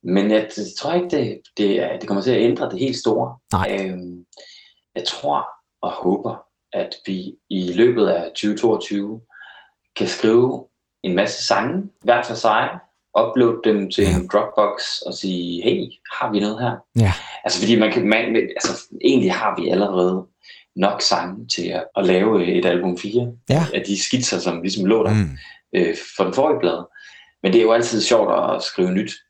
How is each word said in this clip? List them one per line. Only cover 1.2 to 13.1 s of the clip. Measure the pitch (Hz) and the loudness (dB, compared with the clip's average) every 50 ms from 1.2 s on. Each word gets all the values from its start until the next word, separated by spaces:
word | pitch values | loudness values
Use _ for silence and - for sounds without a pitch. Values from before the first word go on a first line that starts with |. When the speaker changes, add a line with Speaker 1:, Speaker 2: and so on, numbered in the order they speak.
| 127 120 - - _ - _ | -2 -2 -6 -10 _ -16 _
Speaker 1:
det | - 104 98 95 - | 0 0 2 2 0
er, | - - - - | 0 -2 -4 -8
det | - - | -6 -4
kommer | 101 98 | -4 -2
til | 95 127 | 0 2
at | 120 101 | 2 4
ændre | 113 120 120 - 147 - | 4 2 2 0 -2 -6
det | 98 92 | -4 -4
helt | 131 135 - - | -2 -2 -4 -2
store. | - 113 107 - - - - - _ _ | 0 0 0 0 -2 -4 -8 -16 _ _
Speaker 2:
Nej. | - 98 92 92 95 98 | -2 -2 0 0 -2 -4
Speaker 1:
Øhm, | 95 95 92 90 90 90 87 87 87 _ _ - - - - - - _ _ _ _ _ _ | -4 -4 -6 -8 -10 -14 -16 -16 -20 _ _ -20 -20 -20 -20 -20 -20 _ _ _ _ _ _
jeg | - - | -6 -6
tror | - - - - 147 143 71 - - - _ _ _ _ _ | -6 -6 -4 -4 -2 -2 -2 -2 -6 -12 _ _ _ _ _
og | - 90 | -8 -6
håber, | - - - 90 98 - - 113 90 - - _ _ _ _ _ | -6 -2 0 0 0 0 -2 -6 -8 -8 -16 _ _ _ _ _
at | - 101 98 - - - _ | -6 -6 -6 -6 -8 -12 _
vi | - 95 92 90 98 - _ _ _ | -6 -6 -6 -6 -10 -14 _ _ _
i | 104 92 90 90 | -4 -2 -2 -2
løbet | 87 90 117 127 120 113 101 | 2 4 4 4 6 4 2
af | 87 85 85 85 - - | 2 2 0 -2 -6 -8
tyve | - - 104 104 | -4 -2 -2 -2
toogtyve | - - 113 107 - - - 104 101 98 104 113 117 - _ _ - - - - - - _ _ _ _ _ _ | 2 2 2 2 2 -2 -4 -4 -4 -4 -6 -8 -12 -14 _ _ -20 -20 -20 -20 -20 -20 _ _ _ _ _ _
kan | - 104 - | -6 -4 -4
skrive | - - - 110 110 120 127 131 123 123 - _ _ _ _ _ _ _ | -2 0 2 4 6 6 4 4 0 -4 -10 _ _ _ _ _ _ _
en | - 95 90 | -4 -2 0
masse | 95 104 101 - - - | 0 0 0 -2 -6 0
sange, | - - 98 110 131 165 190 202 202 _ _ | 0 0 0 0 -2 -2 -4 -6 -6 _ _
hver | _ 123 120 120 | _ 2 2 2
for | - - 117 | 2 -4 -8
sig, | - - 113 107 113 127 131 - - _ _ _ _ _ _ | 0 0 2 2 2 0 -2 -6 -12 _ _ _ _ _ _